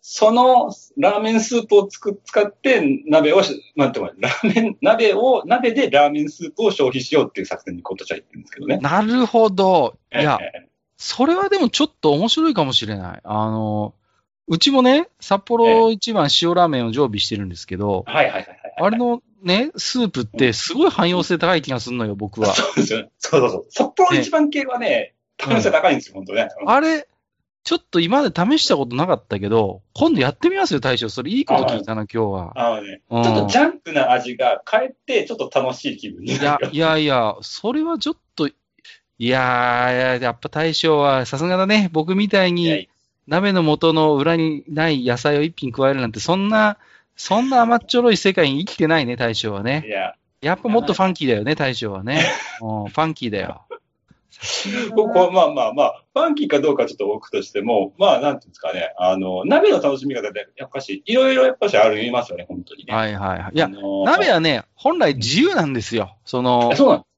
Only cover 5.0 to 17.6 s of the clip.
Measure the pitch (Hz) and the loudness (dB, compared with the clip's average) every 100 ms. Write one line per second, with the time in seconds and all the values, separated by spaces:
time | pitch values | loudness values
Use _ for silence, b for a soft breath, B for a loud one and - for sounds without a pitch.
5 | 226 196 254 247 170 247 247 226 247 139 | 4 4 2 2 2 0 2 0 2 4
6 | 147 147 147 - 165 - 220 - 131 131 | 4 2 -4 -6 -12 -2 -2 2 0 0
7 | 123 151 113 - 95 - - 87 - 95 | 0 0 0 -4 -8 -8 -10 -14 -12 -12
8 | - 78 _ - - - 143 - 139 180 | -10 -12 _ -20 -20 -12 -4 -2 0 0
9 | 214 247 233 233 220 185 190 180 120 - | 0 0 2 2 2 4 4 4 2 -6
10 | _ 120 151 131 - - _ _ _ _ | _ -2 0 0 -4 -16 _ _ _ _
11 | - - 277 349 392 392 277 - 302 _ | -12 0 2 2 0 0 0 0 -2 _
12 | 151 143 220 311 320 208 139 127 107 104 | 2 2 0 2 0 0 0 -2 -4 -8
13 | 90 87 - 107 110 110 110 107 107 _ | -10 -14 -6 -2 -2 -2 -2 -2 -4 _
14 | _ _ _ _ - 165 - 269 254 277 | _ _ _ _ -6 0 2 4 4 4
15 | 349 _ - 196 - 233 233 226 226 220 | 0 _ -4 -4 0 2 4 6 4 2
16 | - 214 143 - 170 175 170 135 117 113 | -2 0 0 2 2 2 2 2 -2 0
17 | 139 101 - 104 95 87 | 0 0 -4 -4 -6 -10